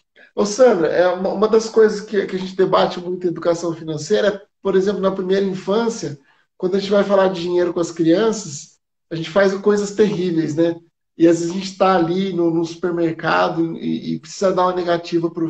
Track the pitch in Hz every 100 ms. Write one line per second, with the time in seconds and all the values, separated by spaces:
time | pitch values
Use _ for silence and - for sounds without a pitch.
0 | _ _ - - 202 - 247 190 151 156
1 | 180 180 190 185 214 220 220 226 214 196
2 | - 202 - 185 185 190 175 180 185 -
3 | 175 180 180 160 175 170 175 156 160 151
4 | 151 208 208 202 - _ 190 190 190 190
5 | 190 190 185 196 196 175 185 208 233 -
6 | 147 139 _ _ _ - 185 196 196 202
7 | 196 196 190 180 175 175 175 170 165 -
8 | 160 175 226 214 165 139 - _ _ _
9 | _ 165 160 202 196 190 208 208 202 -
10 | 208 160 180 160 151 147 170 165 - _
11 | _ - 165 165 170 190 185 - 190 185
12 | 160 185 190 170 170 165 165 - 180 175
13 | 165 165 160 180 180 160 165 165 160 165
14 | 160 160 - - 185 175 180 180 175 170
15 | 170 170 165 175 160